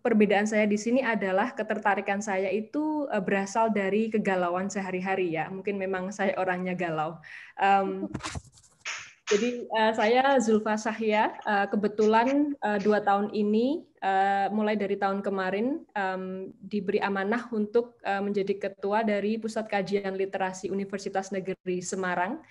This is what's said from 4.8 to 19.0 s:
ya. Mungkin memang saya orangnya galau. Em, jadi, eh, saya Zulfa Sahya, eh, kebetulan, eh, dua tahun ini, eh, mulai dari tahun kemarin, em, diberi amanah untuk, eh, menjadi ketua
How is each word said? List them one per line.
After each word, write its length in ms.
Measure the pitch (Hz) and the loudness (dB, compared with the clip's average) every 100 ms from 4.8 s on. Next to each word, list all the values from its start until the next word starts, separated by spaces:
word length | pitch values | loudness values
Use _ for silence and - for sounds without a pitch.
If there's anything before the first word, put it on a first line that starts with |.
| 190 185 185 190 180 | -4 -4 -2 -2 -2
ya. 160 | 160 156 | -2 -4
Mungkin 320 | 190 185 202 | -6 -6 -4
memang 320 | 190 190 185 | -2 -4 -4
saya 240 | 196 196 - | -2 -2 0
orangnya 400 | 185 180 185 180 | 0 -2 -2 -4
galau. 400 | 175 156 156 170 - - - - | -2 -2 -4 -6 -16 -18 -16 -2
Em, 480 | 196 196 196 190 196 - - - - - - _ - - - - - | 4 4 2 -4 -6 -8 -10 -12 -14 -20 -20 _ -12 -12 -14 -12 0
jadi, 400 | 208 240 240 - | 2 2 -2 -4
eh, 280 | 220 220 233 | 2 2 4
saya 400 | 214 247 269 277 | 4 6 6 4
Zulfa 400 | 220 214 214 214 | 6 4 2 -2
Sahya, 560 | 226 220 220 214 254 | -2 -2 2 2 2
eh, 320 | - - 202 202 | 0 -2 0 2
kebetulan, 880 | 214 202 208 214 220 247 277 294 285 | 0 0 2 4 6 6 4 2 0
eh, 160 | 208 208 | -2 0
dua 240 | 196 208 | 2 2
tahun 320 | 208 202 208 | 4 2 2
ini, 480 | - 208 214 247 320 - _ | 0 2 2 2 0 -6 _
eh, 560 | 190 190 196 196 196 | 0 2 2 2 0
mulai 240 | 208 214 214 | 0 0 0
dari 240 | 196 196 | 0 0
tahun 240 | 196 196 208 | 0 0 -2
kemarin, 560 | 196 185 190 240 320 - - | -2 0 0 0 -2 -6 -6
em, 560 | 190 185 185 190 190 - | -4 -4 -6 -8 -10 -14
diberi 400 | 196 208 185 202 | -8 -6 -2 0
amanah 480 | 202 196 196 233 240 | 0 0 0 -2 -2
untuk, 480 | 220 208 233 240 - - | -4 0 0 0 -4 -4
eh, 160 | 196 | -2
menjadi 320 | 202 202 190 196 196 | 0 -2 -2 -2 -6
ketua 320 | 196 196 208 | -6 -2 0